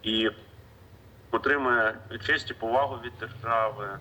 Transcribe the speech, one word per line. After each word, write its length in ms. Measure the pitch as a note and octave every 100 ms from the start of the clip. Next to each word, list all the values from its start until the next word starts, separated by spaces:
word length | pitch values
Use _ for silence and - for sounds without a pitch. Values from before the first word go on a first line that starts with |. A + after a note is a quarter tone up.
і 280 | A2 A2 A2 - - - - - - - - - -
отримує 640 | A2+ C#3 C#3+ C3 A#2+ A2 A2 - A#2 -
честь 240 | D#3 -
і 40 |
повагу 440 | A#2+ A2+ B2+ C#3 B2+
від 80 | A#2+ -
держави 680 | A2 - A2+ A#2 A2 G#2 G#2 G2